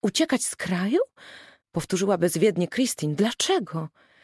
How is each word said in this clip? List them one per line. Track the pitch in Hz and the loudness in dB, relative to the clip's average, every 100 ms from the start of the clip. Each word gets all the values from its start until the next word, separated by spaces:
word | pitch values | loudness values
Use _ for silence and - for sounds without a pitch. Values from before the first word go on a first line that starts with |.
„Uciekać | 214 - 311 247 | -2 0 0 0
z | - - | -2 -8
kraju?”, | 170 180 190 302 523 _ - - - _ _ | -4 -2 0 0 0 _ -20 -20 -20 _ _
powtórzyła | - - 185 196 190 | -8 -4 -2 0 2
bezwiednie | 175 170 208 170 175 | 2 4 2 2 -2
Kristin. | - 254 - 151 147 | 0 -2 0 -4 0
„Dlaczego?” | 214 - - 381 208 160 160 _ _ _ | 0 0 0 0 0 -8 -8 _ _ _